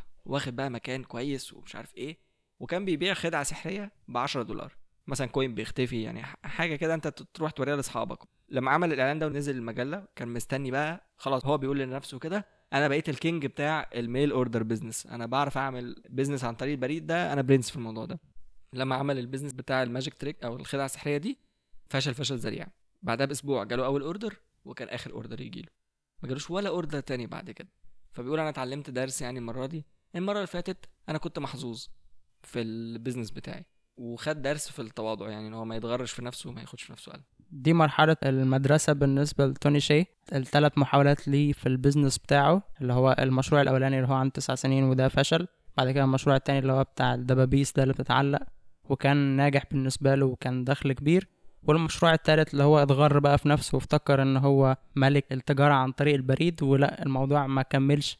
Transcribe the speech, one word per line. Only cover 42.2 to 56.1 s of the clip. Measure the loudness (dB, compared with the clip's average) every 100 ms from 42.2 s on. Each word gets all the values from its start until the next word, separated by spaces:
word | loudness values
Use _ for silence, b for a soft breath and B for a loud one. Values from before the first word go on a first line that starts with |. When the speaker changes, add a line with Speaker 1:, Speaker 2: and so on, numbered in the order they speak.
| 2 4 6 4 0 -6
Speaker 2:
اللي | 0
هو | 4 4 4
المشروع | 4 2 4 4
الأولاني | 4 4 2 0
اللي | 0
هو |
عن | 0 0
تسع | -2 -4
سنين | -2 2 2
وده | 4 4 2
فشل، | 2 2 2 -2 _ -8 0
بعد | 2
كده | 4
المشروع | 2 4 4 2
التاني | 2 0
اللي | 2
هو | 2
بتاع | 0 0 0
الدبابيس | 0 2 4 4 4 2
ده | 2
اللي | 2
بتتعلق | 0 2 2 2 0 -4 -12 -20 -12
وكان | -4 0 4 4
ناجح | 4 4 4 2 0
بالنسبة | -2 -2 0 2
له | 4 2
وكان | 0 -4 -2
دخل | 0 0 0
كبير، | 0 4 4 2 _ -20 -4
والمشروع | 2 4 2 4 4
التالت | 6 4 4 4
اللي | 4
هو | 6 8
اتغر | 6 6 6 6
بقى | 6 4
في | 4
نفسه | 2 2 -2
وافتكر | 0 0 4 4
إن | 4 4
هو | 4 6 4 2 -2 2
ملك | 4 4 0
التجارة | -4 0 4 6
عن | 4 2
طريق | 0 2